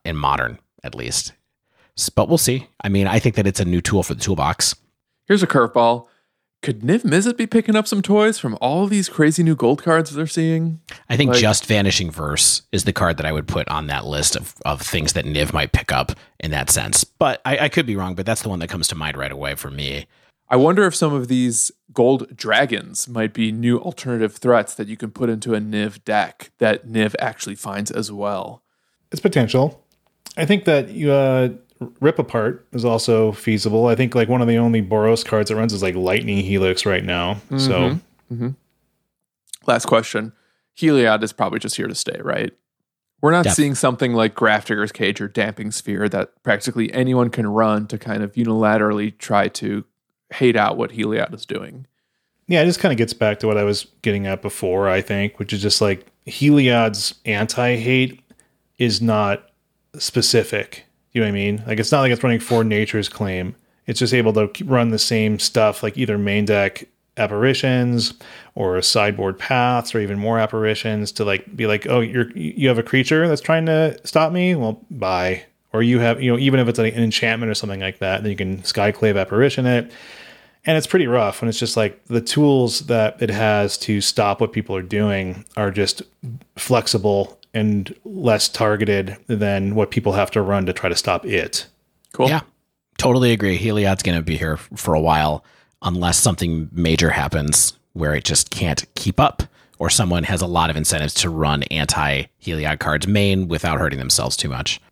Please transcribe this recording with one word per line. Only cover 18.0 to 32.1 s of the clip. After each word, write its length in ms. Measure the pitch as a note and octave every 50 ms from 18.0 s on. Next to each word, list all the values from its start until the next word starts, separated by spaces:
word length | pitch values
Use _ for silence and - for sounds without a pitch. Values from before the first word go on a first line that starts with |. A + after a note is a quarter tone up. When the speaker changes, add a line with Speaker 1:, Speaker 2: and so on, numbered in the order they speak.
| F#2 F#2 F2+
Speaker 1:
but 100 | F2 F#2
that's 160 | A2 A2 -
the 80 | - A2
one 100 | F#2+ F2
that 100 | E2 E2+
comes 180 | - F2 D#2+ -
to 60 | F2+
mind 200 | D#2+ D2+ D2+ C#2+
right 160 | C2+ C2+ C#2
away 220 | C#2 C#2 C#2+ C#2 C#2+
for 160 | C#2 - C#2
me. 380 | C#2 C#2+ D2 C2+ C#2 D2 - _ _ _ _ _ _ _ _ -
Speaker 2:
I 60 | B2+
wonder 300 | B2+ C3+ D#3+ F#3 G3+ G3+ F3+
if 80 | D#3+
some 180 | - E3+ D3+ C#3+
of 140 | C#3 B2 A#2+
these 440 | C3 B2+ B2 A#2+ A2+ - - - - _ _ _ A#2+
gold 420 | - A#2 B2 C3+ C3+ A#2 - -
dragons 720 | - - A2+ G#2+ A2+ C#3+ B2 A#2 G2+ - - - - - -
might 260 | A#2+ A2+ A2 G#2+ -
be 180 | - A2+ A2
new 260 | A2 A2+ A#2 A#2+ A#2+ A#2
alternative 560 | - - - - - B2+ A#2+ A2+ A2 G#2+ G#2+
threats 380 | - - B2 A#2+ A2+ G#2 - -
that 120 | - G#2+ G#2
you 100 | A2 -
can 140 | - G#2+
put 180 | - - C3 A#2
into 240 | A2+ G#2+ - A#2+ A2+
a 60 | G#2+
Niv 440 | G#2+ G#2+ G#2+ G#2 G#2 G#2+ G#2+ - -
deck 460 | - G#2+ G#2 F#2+ - - - - - _ -
that 300 | A#2+ G#2+ G#2 F#2+ - A2+
Niv 260 | A2+ A2+ A2 G#2+ - -
actually 360 | - A#2+ - - - - G2+
finds 360 | - - G#2 G2 G2+ G#2 -
as 200 | - - G#2+ G2
well. 520 | G#2 G2+ G2+ G2+ G#2 F#2 - - A#2+ - _ _ _ _ _ _ _ _ _ -
Speaker 3:
It's 100 | - D3
potential. 640 | - G3 - C#3+ A#2+ A2 - B2+ C3+ D3+ - - _ _ _ _ _ _ _ _ - - - -
I 80 | D#3+
think 200 | D3+ G#3 G3 -
that 240 | F3+ D#3 C#3+ B2 -
you, 220 | - - D#3 C#3+
uh, 380 | C#3 C#3 C3+ C3+ C3 C3 B2+ B2+ B2 - _ _ _ - B2+ B2 - -
Rip 180 | C3+ D3+